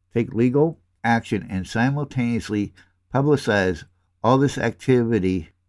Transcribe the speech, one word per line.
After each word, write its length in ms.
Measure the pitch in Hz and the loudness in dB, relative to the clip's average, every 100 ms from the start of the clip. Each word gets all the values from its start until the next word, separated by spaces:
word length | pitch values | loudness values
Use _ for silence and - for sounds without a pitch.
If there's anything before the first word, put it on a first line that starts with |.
| _ | _
take 200 | 117 117 | -4 -2
legal 460 | 107 123 135 160 156 _ _ | 0 0 2 0 -2 _ _
action, 440 | 117 117 - 104 92 | -2 -2 0 -6 -4
and 180 | 95 90 | -6 -4
simultaneously 1080 | 113 123 143 143 131 120 117 - 107 98 - _ _ _ | -2 0 -2 -4 -4 -2 -4 -4 -4 -4 -8 _ _ _
publicize 720 | 120 143 139 - 104 92 87 - _ _ _ | -2 2 2 2 2 2 -2 -8 _ _ _
all 140 | 110 131 | 2 2
this 200 | 139 - | 2 0
activity 920 | 117 - - 127 117 113 92 92 80 _ | -4 -2 2 2 2 0 0 -2 -4 _